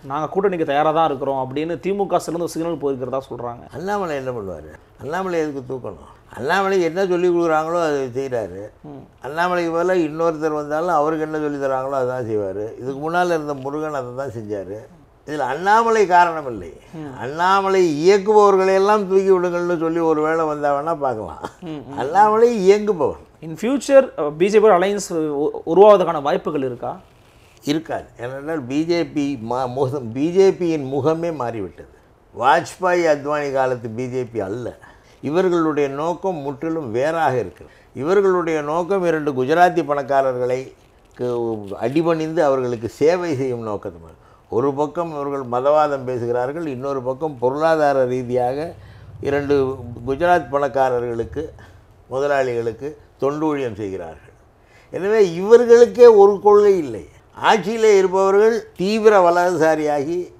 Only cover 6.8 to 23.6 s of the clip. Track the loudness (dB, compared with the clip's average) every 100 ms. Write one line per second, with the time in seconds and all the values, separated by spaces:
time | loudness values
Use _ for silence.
6.8 | 0 -2 0 0 2 2 2 0 0 -2
7.8 | 0 -2 -4 -6 -4 -6 -6 -10 -16 _
8.8 | -20 -20 -20 _ -10 -2 0 0 -2 -2
9.8 | 0 0 -2 0 -2 0 -4 -4 -4 -4
10.8 | 0 0 0 -2 -4 -4 -4 -4 -2 -2
11.8 | -2 -2 -2 -4 -4 -2 -4 -6 -10 -10
12.8 | -10 -8 -4 -2 0 -2 -4 -8 -8 -8
13.8 | -6 -6 -8 -8 -10 -10 -8 -8 -8 -14
14.8 | -16 -20 _ _ -10 -6 -4 -2 2 2
15.8 | 4 2 4 4 4 0 -8 -10 -12 -18
16.8 | -18 -14 -14 -10 -10 -2 2 2 2 2
17.8 | 2 2 4 4 4 6 6 4 4 2
18.8 | 4 2 2 2 4 2 2 -2 -2 -2
19.8 | -2 0 2 2 2 0 0 0 0 0
20.8 | -2 -2 -2 -4 -8 -10 -14 -14 -14 -12
21.8 | -12 -8 0 4 4 6 4 6 4 4
22.8 | 2 0 0 -2 -16 _ -14 -6